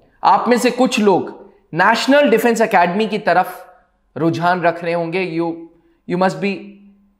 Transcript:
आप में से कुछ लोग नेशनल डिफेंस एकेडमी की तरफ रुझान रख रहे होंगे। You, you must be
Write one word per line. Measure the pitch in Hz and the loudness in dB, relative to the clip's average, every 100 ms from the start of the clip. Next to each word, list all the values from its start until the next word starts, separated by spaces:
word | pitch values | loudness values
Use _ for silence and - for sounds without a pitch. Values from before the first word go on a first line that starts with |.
| _ _ | _ _
आप | - 196 214 | 2 2 2
में | 240 | 2
से | 240 | 0
कुछ | - 254 233 | 2 0 2
लोग | 208 165 - - - _ _ | 2 2 -2 -12 -20 _ _
नेशनल | 156 196 226 - 285 294 | 0 2 2 2 4 4
डिफेंस | 226 233 226 | 2 2 0
एकेडमी | 220 190 180 190 220 | 2 2 2 0 -2
की | 208 | -2
तरफ | - 180 180 - - _ _ _ _ - | 0 0 -2 -6 -20 _ _ _ _ -4
रुझान | 165 160 175 180 | -2 0 -2 0
रख | 170 165 | -2 -2
रहे | 170 | -4
होंगे। | 170 165 185 175 160 | -4 -4 -4 -4 -4
You, | 170 165 - _ _ _ - | -6 -6 -14 _ _ _ -6
you | 180 | -2
must | 190 - | -2 -2
be | 202 202 - - - _ _ | -6 -6 -12 -20 -20 _ _